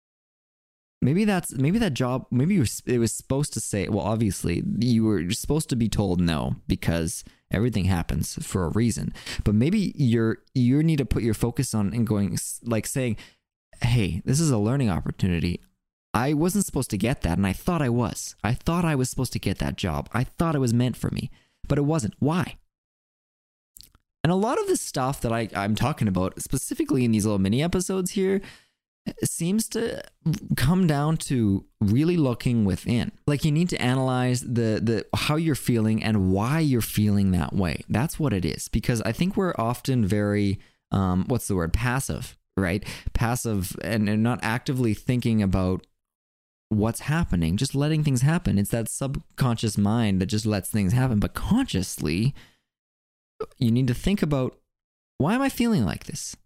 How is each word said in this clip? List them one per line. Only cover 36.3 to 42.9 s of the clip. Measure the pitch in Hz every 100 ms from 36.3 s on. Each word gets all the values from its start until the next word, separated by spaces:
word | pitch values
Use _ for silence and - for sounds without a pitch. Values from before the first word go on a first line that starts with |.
why | 95 113 156
you're | 156 123
feeling | 113 - 107 101 98
that | 90 67
way. | - 90 - -
That's | 98 151 -
what | 151
it | 101 82
is. | - -
Because | 117 110 120
I | -
think | 117 175 202
we're | 185 -
often | 113 123 - 127 101
very, | 104 104 104 101 92 - _ _
um, | 98 95 90 -
what's | 120 -
the |
word? | 98 82
Passive, | - 123 123 - 76 - - _ -
right? | 95 101 -